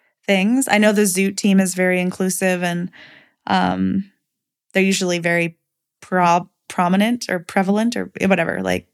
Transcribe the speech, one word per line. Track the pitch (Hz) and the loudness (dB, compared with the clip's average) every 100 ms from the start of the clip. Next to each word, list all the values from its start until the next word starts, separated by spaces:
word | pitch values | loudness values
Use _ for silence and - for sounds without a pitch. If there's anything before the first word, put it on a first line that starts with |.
| _ _ - | _ _ -2
things. | 196 202 262 262 | 0 2 0 2
I | 208 | 2
know | 214 | 4
the | 208 | 4
Zoot | 208 180 196 196 | 2 0 -2 0
team | 202 190 | 2 4
is | 185 | 2
very | 185 185 180 | 0 0 0
inclusive | 180 - 190 - 190 180 | -2 -2 -4 -2 -2 -2
and, | 180 175 180 - - - _ _ - | -4 -4 -8 -12 -20 -20 _ _ -2
um, | 92 92 92 - 196 - _ _ _ _ _ _ | 0 0 -2 -2 -2 -4 _ _ _ _ _ _
they're | 190 | -2
usually | 190 185 180 175 | 0 0 -2 -2
very | 170 170 170 - _ _ _ _ | -2 -2 -2 -6 _ _ _ _
pro-, | - 185 175 175 - _ - | -4 2 4 2 0 _ -10
prominent | - 175 190 214 240 - | -2 0 2 0 -2 -4
or | 185 | -6
prevalent | - 202 185 208 233 - | -4 -2 0 0 0 -4
or | 180 - 190 | -8 -4 0
whatever. | 180 165 92 | 0 0 -4
Like, | 92 92 - | -2 -4 -6